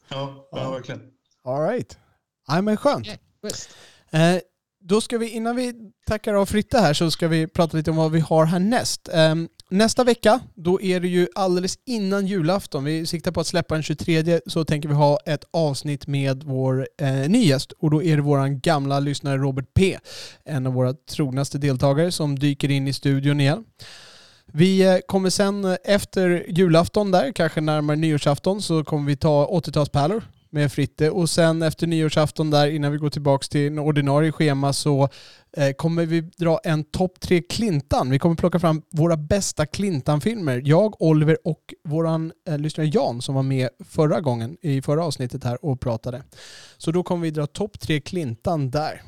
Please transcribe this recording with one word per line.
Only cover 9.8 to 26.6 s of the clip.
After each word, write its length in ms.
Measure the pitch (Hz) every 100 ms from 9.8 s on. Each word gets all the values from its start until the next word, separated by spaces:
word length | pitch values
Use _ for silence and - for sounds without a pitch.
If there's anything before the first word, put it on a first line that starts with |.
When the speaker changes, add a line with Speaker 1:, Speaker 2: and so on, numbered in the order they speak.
| 220 -
Speaker 2:
vecka, 360 | 247 233 214 233 -
då 280 | - 165 190
är 180 | 196 180
det 80 | 175
ju 200 | 180 175
alldeles 440 | - 190 180 190 - -
innan 400 | 233 190 196 190
julafton. 580 | 196 156 196 - 147
Vi 220 | 139 160 160
siktar 260 | 175 185
på 80 | 175
att 60 | 160
släppa 280 | 175 165
den 80 | 156
tjugotredje, 580 | 151 156 - 160 160 170 -
så 180 | 170
tänker 240 | 156 151 151
vi 60 |
ha 240 | 147 147 147 -
ett 180 | 147 -
avsnitt 560 | 175 156 135 151 143 -
med 360 | 143 135 131
vår, 460 | 147 131 131 131 131 -
eh, 140 | 139 135 135
ny 160 | 226
gäst. 280 | 202 135 -
Och 180 | - 160
då 120 | 151
är 140 | 160 151
det 60 |
våran 380 | 143 143 135 139
gamla 400 | 175 156 139 139
lyssnare 380 | 143 139 143 135
Robert 300 | 139 135 131
P, 240 | - 190 - - - - -
en 220 | - 147 131
av 60 |
våra 200 | 127 127 131 -
trognaste 480 | - 147 127 139 143
deltagare, 540 | 143 131 143 139 175
som 260 | 175 151 135
dyker 320 | 143 143 143
in 180 | 139 135
i 40 |
studion 480 | 131 139 139 139 147
igen. 240 | 139 180 226 _ - - - - - _ _
Vi, 360 | 147 185 190
eh, 160 | 185 185 -
kommer 220 | 190 190
sen, 340 | 175 196 202
eh, 120 | 196 180
efter 600 | - 202 - - 180 175 -
julafton 600 | 175